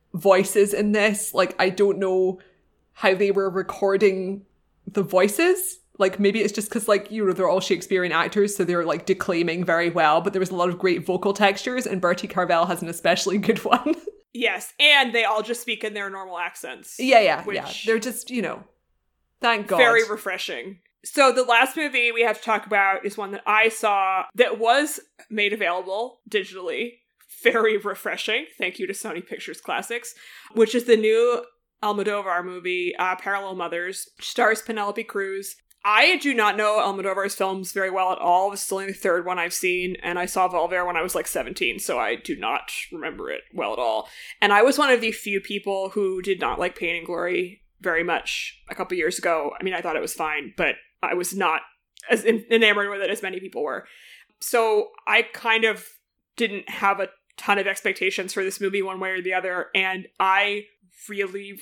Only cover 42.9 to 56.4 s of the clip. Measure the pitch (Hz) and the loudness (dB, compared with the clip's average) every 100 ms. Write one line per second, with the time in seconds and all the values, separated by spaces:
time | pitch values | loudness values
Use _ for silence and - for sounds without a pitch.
42.9 | 175 151 - 71 76 - 185 104 113 117 | -10 -10 -10 -8 -10 -10 -8 -6 -2 -2
43.9 | 110 - - - - 208 202 254 269 277 | -2 -6 -14 -20 -2 4 6 6 4 2
44.9 | 240 226 214 208 196 - 202 202 190 190 | 2 0 -4 -6 -6 -6 -8 -6 -6 -4
45.9 | 208 190 185 190 180 127 - 180 - 170 | -2 -2 -2 -4 -2 -2 -2 -4 -4 -6
46.9 | 170 170 170 175 175 180 202 _ _ 180 | -6 -6 -6 -2 -2 -4 -10 _ _ -2
47.9 | 165 175 156 - - - - - - 180 | -2 0 -2 -4 -8 -8 -14 -14 -10 -6
48.9 | 180 160 175 175 160 143 - 185 175 170 | -2 -2 -2 0 0 -2 -4 -6 -4 -4
49.9 | 156 - - 156 151 123 - 156 - _ | -4 -4 -4 -4 -4 -6 -2 -2 -2 _
50.9 | _ 180 175 175 190 175 160 - _ _ | _ -2 -2 -2 0 0 0 -4 _ _
51.9 | - - 220 196 226 - 226 214 202 202 | -14 -2 2 2 0 2 4 4 4 -2
52.9 | 196 185 208 190 185 185 - 147 123 - | -4 -4 -4 -6 -8 -10 -6 -6 -6 -10
53.9 | - - - _ _ - 240 226 208 - | -20 -20 -20 _ _ -2 0 2 2 0
54.9 | - - 220 226 - 233 226 220 190 - | -6 2 2 2 -4 0 2 2 -2 -10
55.9 | _ _ _ _ - | _ _ _ _ -4